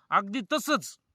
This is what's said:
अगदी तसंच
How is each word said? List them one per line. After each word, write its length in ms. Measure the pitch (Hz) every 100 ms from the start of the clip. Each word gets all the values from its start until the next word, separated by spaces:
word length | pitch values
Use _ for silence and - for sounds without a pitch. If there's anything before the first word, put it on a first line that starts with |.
| -
अगदी 300 | 165 196 247 190
तसंच 460 | 302 285 269 - - _